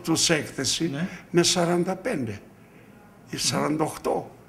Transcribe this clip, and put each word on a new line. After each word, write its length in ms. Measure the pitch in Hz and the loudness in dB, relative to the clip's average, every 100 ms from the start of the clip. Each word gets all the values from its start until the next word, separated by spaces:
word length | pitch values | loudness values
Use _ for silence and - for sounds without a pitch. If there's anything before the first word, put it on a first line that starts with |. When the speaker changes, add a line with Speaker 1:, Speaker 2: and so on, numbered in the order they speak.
Speaker 1:
τους 260 | - 151 - | -2 2 4
έκθεση 600 | 151 120 - 127 - 160 | 2 0 -4 -2 0 -2
Speaker 2:
Ναι. 140 | 139 185 - - | -2 -6 -8 0
Speaker 1:
με 140 | 170 | 4
σαράντα 520 | 170 185 170 175 175 190 | 4 4 2 2 0 -2
πέντε. 360 | 254 185 117 | -2 -2 -4
Ή 80 | 101 - - - - - - - - - | -8 -14 -20 -20 -20 -20 -20 -20 -20 -10
Speaker 2:
Ναι. 60 | - | -2
Speaker 1:
σαράντα 440 | - 139 143 156 | 0 0 0 0
οκτώ. 520 | 156 - - - - - | 0 -2 -2 -2 -4 -16